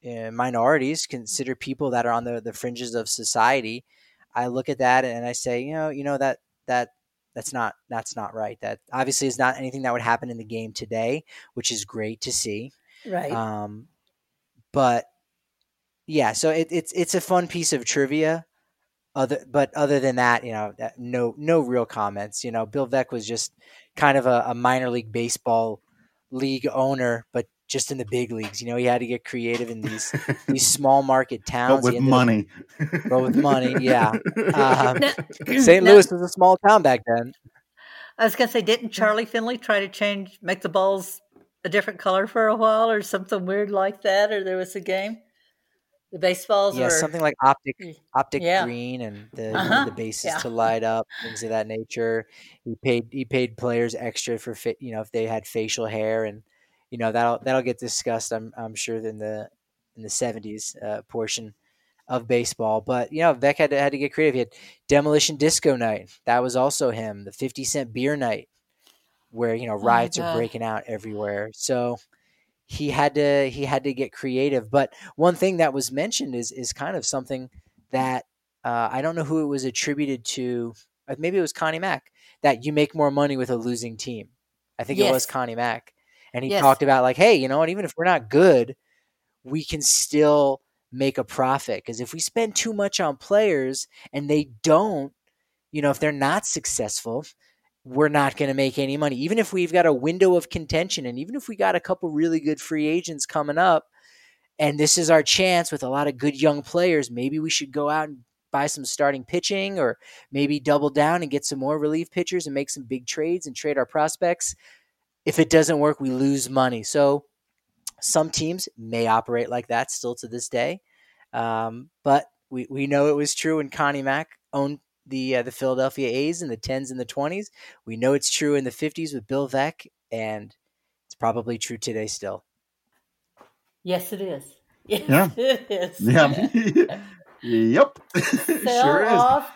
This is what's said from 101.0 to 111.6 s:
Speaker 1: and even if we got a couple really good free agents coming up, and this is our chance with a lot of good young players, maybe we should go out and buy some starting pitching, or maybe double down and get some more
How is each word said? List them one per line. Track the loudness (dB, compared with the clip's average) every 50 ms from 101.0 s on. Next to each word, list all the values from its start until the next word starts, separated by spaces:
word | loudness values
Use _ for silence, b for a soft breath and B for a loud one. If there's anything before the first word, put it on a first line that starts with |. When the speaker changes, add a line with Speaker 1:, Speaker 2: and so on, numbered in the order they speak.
| -6
Speaker 1:
and | -8 -8 -8
even | -10 -8 -10
if | -10 -10 -10
we | -4
got | -2 0 0 0
a | 0
couple | -2 -2 -4 -4 -4 -4
really | 0 0 0 2 2 0
good | 0 -2 -4 -4
free | -4 -6 -4 -2 0 0
agents | 0 -2 -2 -4 -8 -8 -8
coming | -4 -4 -4 -2 -2 0 2
up, | 4 4 4 2 0 _ b b b b b b b b b b b b _ _
and | 0 0 2 2
this | 2 2 4 2
is | 4 6
our | 6 6 6
chance | 4 2 2 4 4 4 2 0 0
with | -6 -6 -4
a | -4
lot | -2 -2 -2 -2
of | -4 -2
good | -2 -2 -2 2
young | 2 2 2 2 -6
players, | -4 -2 0 2 2 2 2 0 -2
maybe | -6 -6 -4 -4 -4 -4
we | -4 -2
should | -2 -4 -4 -4
go | -4 -2 -2 0
out | 0 0 -2 -4
and | -8 -18 -20 _ _ _ _ _
buy | -2 -2 -2 -2
some | -4 -6 -8
starting | -8 -2 2 2 2 2 0 -6
pitching, | -4 -4 -4 -2 -2 -4 -2 -4 -4 -2 0
or | 0 0 -2 _ b b b b b b
maybe | -2 0 0 0 0 -2
double | 2 2 2 4 2 2
down | 2 2 2 2 2 0 -2
and | -2
get | -4 -4 -4
some | -4 -6
more | -4